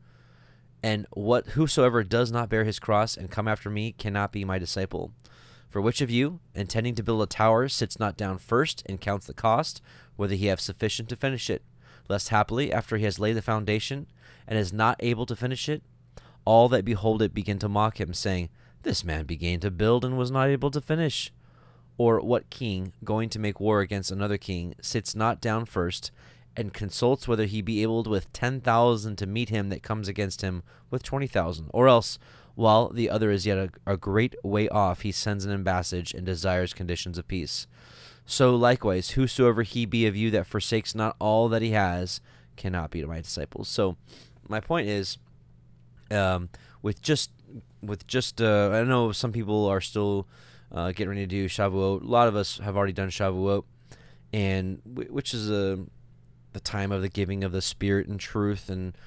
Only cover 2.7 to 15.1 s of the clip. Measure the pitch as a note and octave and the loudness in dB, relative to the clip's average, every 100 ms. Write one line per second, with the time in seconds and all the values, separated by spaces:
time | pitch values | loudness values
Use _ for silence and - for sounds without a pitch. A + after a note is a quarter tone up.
2.7 | G2+ - G#2 A2+ - F#2+ - A2 G#2+ G2+ | -2 2 2 2 -2 -8 -4 -2 -2 -2
3.7 | G#2 A2 - G#2+ G2+ G2+ G#2 G2 F#2+ F2 | -4 -4 -6 -4 -2 -2 -4 -4 -4 -4
4.7 | - F#2+ F2 E2+ - - - - - - | -4 -4 -6 -8 -12 -20 -20 -20 -20 -8
5.7 | G2+ G#2+ - C3 A#2+ C#3 F3 - - G2 | 0 0 0 0 2 0 -2 -12 -6 -4
6.7 | A2+ A#2+ A#2 A2+ A2+ G2+ - A2 A2+ C3+ | -2 -2 -2 0 2 0 4 6 6 2
7.7 | - A#2 - G#2+ - G2+ F#2 - A#2 D#3 | -2 -4 -2 -4 -2 -4 -4 0 2 2
8.7 | - - F#2+ - G2+ - - A2+ A#2 D#3+ | -2 -8 -8 -4 -4 -6 -2 2 2 0
9.7 | - - - - - G2+ F#2+ G2+ F#2 - | -6 -16 -20 -14 -4 -2 0 0 0 -4
10.7 | F#2 A2 - A2+ A#2+ C3+ B2+ - G2 - | -4 -4 -4 -8 -4 -4 -4 -4 -6 -6
11.7 | - - - - G2 - A2 G#2+ A#2 C#3+ | -20 -20 -14 -4 -4 2 2 2 0 0
12.7 | G#2+ - G#2+ G#2+ F#2 G#2+ A2+ G#2+ A2 G#2+ | -2 -2 -2 -2 0 0 0 -2 -2 0
13.7 | G#2+ - C3+ D3+ - - - - A2 F#2+ | -2 -2 -8 -10 -18 -20 -20 -4 -2 -2
14.7 | G#2 A2 A#2+ A#2+ | 2 2 2 0